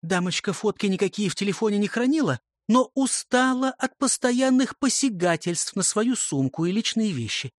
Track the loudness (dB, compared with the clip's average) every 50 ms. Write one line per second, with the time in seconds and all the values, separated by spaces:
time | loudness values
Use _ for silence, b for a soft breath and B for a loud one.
0 | -4 -2 -2 0 0 0 -2 -4 -4 -4 -6 -2 -2 -2 -2 _ 0 0 0 2
1 | 0 -2 0 0 -2 -2 -2 -2 -2 -2 -2 0 0 0 0 0 0 0 0 0
2 | 2 2 2 2 2 0 0 -2 _ _ _ _ _ 2 4 4 4 2 _ -2
3 | 0 0 -2 -4 -6 _ 2 2 2 2 2 0 -2 -2 -2 _ -6 -6 _ _
4 | -2 -2 -2 0 0 0 2 2 2 4 4 4 2 2 -2 _ -2 0 0 2
5 | 0 0 0 0 0 0 0 0 -2 -4 -4 -4 -4 -6 -4 -2 -2 0 0 0
6 | 0 0 0 -2 -2 -2 0 0 0 -2 -2 -2 -2 -2 0 -2 -2 -2 -2 0
7 | 0 0 0 -2 -4 -4 -4 -6 -6 -8 _